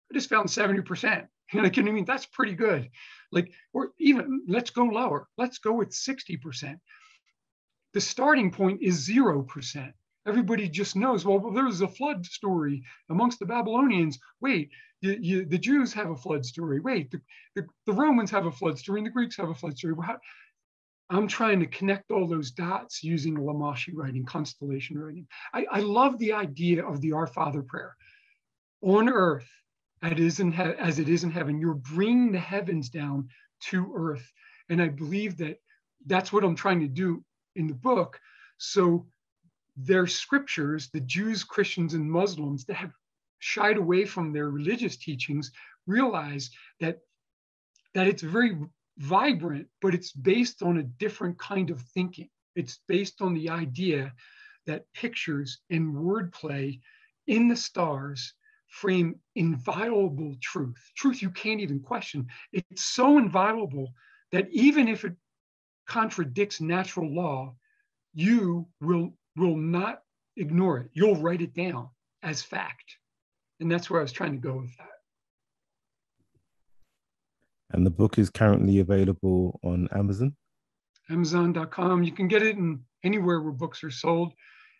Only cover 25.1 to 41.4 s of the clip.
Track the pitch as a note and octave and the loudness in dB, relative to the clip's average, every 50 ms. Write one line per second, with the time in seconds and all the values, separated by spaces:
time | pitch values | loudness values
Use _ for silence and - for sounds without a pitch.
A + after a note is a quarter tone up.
25.1 | D#3 F3+ D3+ - - - - - - - - - - G3+ G#3 G#3 G3+ A#3 C4+ C#4 | -12 -16 -16 -18 -18 -18 -14 -10 -6 -6 -4 -2 -2 -2 0 2 4 4 4 4
26.1 | B3+ G#3+ A#3 G#3+ G#3+ G#3+ G3+ D3+ C3+ D3 E3+ F3 E3+ D#3+ - - D3 C#3+ C#3+ D#3 | 4 2 0 0 0 0 -2 -4 -4 -2 2 2 2 2 0 -2 -4 -4 -2 -2
27.1 | D3+ D#3 D#3+ D#3 - - D#3+ D3 C#3+ D3 C3 A#2+ - - - D3+ - _ _ _ | 0 -2 -2 -2 -2 -2 -2 -2 -2 -4 -6 -8 -8 -10 -12 -12 -16 _ _ _
28.1 | _ _ _ _ _ _ _ _ _ _ _ _ _ _ - F#3 G3 G#3+ A3 B3 | _ _ _ _ _ _ _ _ _ _ _ _ _ _ 2 4 6 6 6 6
29.1 | B3+ G#3+ F#3 E3+ D3 C3 A#2+ - _ _ _ _ _ _ _ _ _ _ - E3 | 4 4 4 4 2 0 -4 -12 _ _ _ _ _ _ _ _ _ _ -4 -2
30.1 | E3 D#3 E3 E3+ E3+ G3+ G3 F3 D#3+ F3 F#3 E3 E3 - - E3+ D3 D3 D#3 C#3+ | 0 2 2 2 2 2 0 0 2 0 0 -2 -2 -2 -2 -2 0 0 2 2
31.1 | E3+ E3+ F3+ E3+ D#3+ F3 D3+ C#3+ D3 D3+ D#3+ E3+ D#3 C#3 B2 C3+ D3+ F3 G3+ A3+ | 2 2 0 -2 -4 -4 -4 -4 -2 -2 -2 -2 -2 -4 -6 -6 -2 0 2 4
32.1 | A#3+ B3 B3 A#3 G3 F3+ - - F#3+ G3+ F#3+ F3+ F3+ D#3+ C3+ A#2+ - D#3+ D3 C#3+ | 4 4 4 4 2 0 -2 -2 -4 -4 -2 -2 -2 -4 -4 -6 -6 -6 -6 -4
33.1 | C#3 C#3 C3+ B2+ - _ _ _ _ _ - - G3 F3+ F#3 - - G3 E3 D#3+ | -4 -4 -6 -8 -12 _ _ _ _ _ -8 -4 -2 -2 -2 -2 -4 -4 -4 -4
34.1 | D3 B2+ B2 - _ _ _ - _ _ _ - E3+ F3 E3+ D#3+ C#3+ C#3 D#3+ D3 | -6 -6 -10 -16 _ _ _ -20 _ _ _ 0 2 2 2 2 0 -4 -6 -4
35.1 | F3+ G3+ G#3+ G#3 F3 D3 E3 D3+ - - _ _ _ _ _ _ _ _ - C#3 | -4 -4 -4 -4 -6 -6 -8 -8 -8 -10 _ _ _ _ _ _ _ _ -4 0
36.1 | F#3+ F#3 F#3 - - G#3 G3 F3+ E3 - - G3 F#3 F3 D#3 C#3+ C3 D#3+ F#3+ F3+ | 0 0 0 2 2 2 4 2 2 2 2 2 2 2 2 0 -2 -2 0 0
37.1 | E3 E3+ - _ _ _ _ _ - F#3 D#3+ D#3 C#3+ B2 - C4 B3 G3 - - | -2 -2 -6 _ _ _ _ _ -6 -4 -4 -4 -4 -2 0 2 2 2 2 0
38.1 | - - - - - - - - _ - - - - G3+ F3+ F3 E3+ F3 F3 - | -4 -14 -20 -20 -20 -20 -20 -20 _ -14 -12 -4 0 2 4 4 4 2 0 -6
39.1 | _ _ _ _ _ _ _ _ _ _ _ _ _ C3+ B2+ C3 F#3+ F#3 F3+ F3 | _ _ _ _ _ _ _ _ _ _ _ _ _ -6 0 2 2 4 2 2
40.1 | - - - - C#4+ C#4 C#4 - - E3+ C#3+ C#3+ D#3 D#3 D3 - - D#3 B2+ B2 | 0 -4 -2 0 0 0 0 -2 -4 -4 -2 -2 -4 -4 -6 -8 -8 -6 -6 -4
41.1 | E3+ F3+ G#3 A3 A3+ G3 | -4 -2 -2 -2 -2 -4